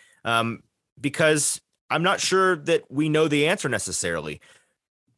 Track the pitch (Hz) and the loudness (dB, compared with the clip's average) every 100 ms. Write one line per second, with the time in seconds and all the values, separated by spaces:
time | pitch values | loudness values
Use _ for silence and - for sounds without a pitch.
0 | _ _ - 117 117 113 _ _ _ - | _ _ -2 0 0 -6 _ _ _ -8
1 | 143 - 156 151 - - _ _ - 151 | -6 2 2 2 0 -4 _ _ -4 0
2 | 175 196 - 190 185 175 143 165 - 131 | 0 0 0 2 2 0 0 -2 -2 -4
3 | 156 151 160 147 151 202 147 110 - 82 | 0 2 2 2 2 0 -2 -4 -4 -4
4 | 90 82 76 73 _ _ _ _ _ _ | -4 -4 -6 -12 _ _ _ _ _ _
5 | _ | _